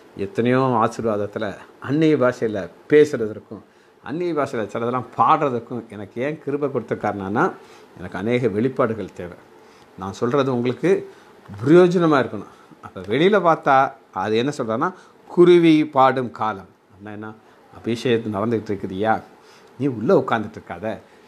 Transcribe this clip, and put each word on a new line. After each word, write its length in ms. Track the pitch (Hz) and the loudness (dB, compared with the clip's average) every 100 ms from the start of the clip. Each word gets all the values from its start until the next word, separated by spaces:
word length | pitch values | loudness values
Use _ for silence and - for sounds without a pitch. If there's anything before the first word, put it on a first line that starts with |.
| - - | -20 -10
எத்தனையோ 420 | 98 - 117 127 | -8 -2 0 2
ஆசீர்வாதத்துல 960 | 131 120 117 - 113 104 101 107 107 82 - - | 2 2 0 0 -4 -4 -4 -6 -8 -10 -18 -16
அந்நிய 360 | 110 147 156 143 | -4 0 2 4
பாஷையில 520 | 123 123 113 104 85 - - | 2 0 -4 -4 -8 -12 2
பேசுறதற்கும் 760 | 151 147 135 110 104 - 107 - _ _ _ | 6 6 2 -6 -8 -14 -20 -20 _ _ _
அந்நிய 320 | - 151 175 | -12 -6 -4
பாஷையில 320 | 151 139 120 101 | -4 -4 -4 -6
சிலதெல்லாம் 440 | 117 117 127 - - | -4 -4 -4 -6 0
பாடுறதுக்கும் 720 | 120 151 147 120 117 120 117 | 4 4 2 -2 -6 -10 -10
எனக்கு 340 | 101 101 117 | -14 -12 -6
ஏன் 200 | 135 156 | -6 -6
கிருபை 260 | - 143 143 | -6 -4 -2
கொடுத்துருக்காருனா, 840 | 127 107 120 107 101 95 113 165 - - - - - | -4 -6 -4 -4 -4 -4 0 -2 -2 -20 -20 -20 -16
எனக்கு 200 | 87 87 | -12 -8
அநேக 300 | 104 123 123 | -2 0 0
வெளிப்பாடுகள் 640 | 101 127 131 123 104 92 | 0 -2 0 -2 -2 -8
தேவை. 240 | - 87 87 - - - - - - | -12 -16 -16 -20 -20 -20 -20 -20 -14
நான் 140 | 95 | -12
சொல்றது 420 | 92 120 143 135 | -6 -2 0 0
உங்களுக்கு 560 | 123 123 120 165 196 - - - - - 101 | 0 -2 -2 0 0 -2 -20 -20 -20 -20 -8
பிரயோஜனமா 540 | 123 175 180 180 165 143 | 4 6 6 4 2 2
இருக்கணும். 360 | 110 104 - - - - | 0 -6 -14 -20 -20 -20
அப்ப 180 | 107 98 | -18 -14
வெளியில 380 | 95 123 180 208 | -4 2 4 4
பார்த்தா 520 | 175 156 160 135 135 - _ | 2 2 4 4 2 -2 _
அது 240 | 92 104 110 | -6 -2 0
என்ன 160 | 135 139 | -2 -4
சொல்றேன்னா, 340 | 113 113 170 - - _ - | -6 -4 -4 -6 -20 _ -8
குருவி 580 | - 175 175 165 156 147 | 4 8 8 6 4 4
பாடும் 440 | 135 131 131 120 | 4 4 4 -4
காலம். 380 | - 110 98 90 _ _ | -6 -6 -6 -12 _ _
அப்படின்னா 240 | 95 101 | -20 -16
என்ன? 200 | 104 107 110 _ _ _ - | -14 -14 -16 _ _ _ -12
அபிஷேகம் 580 | 110 117 131 117 113 | -6 -4 0 0 -2
நடந்துகிட்டு 380 | 101 113 110 107 | -4 -2 -2 -4
இருக்குதுயா, 500 | 98 98 95 110 101 - - - - - - | -6 -6 -4 0 -2 -4 -20 -20 -20 -20 -6
நீ 80 | 139 | -6
உள்ள 280 | 117 120 180 | -4 2 2
உட்கார்ந்துட்டு 400 | 127 117 104 98 | 2 -2 -4 -12
இருக்காத, 400 | - 87 110 90 - _ | -16 -10 -8 -10 -14 _